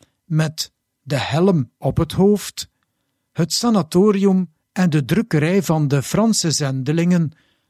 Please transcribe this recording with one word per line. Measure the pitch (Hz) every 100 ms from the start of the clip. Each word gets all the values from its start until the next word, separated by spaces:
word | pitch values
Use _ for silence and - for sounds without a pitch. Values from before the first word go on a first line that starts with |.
| _ _
met | - 156 156 160 - _ _ _
de | 135 143
helm | 101 143 190 165 117 _
op | 139 -
het | 151
hoofd, | 151 196 208 - - - _ _ _ _ _ _
het | - 165
sanatorium | - 240 208 156 180 214 196 196 185 175 _ _
en | - 180
de | 151
drukkerij | 117 185 240 151 156 196
van | 160 156 143
de | 143
Franse | - 185 226 202 170
zendelingen | 131 139 135 131 165 175 175 151 - _ _ _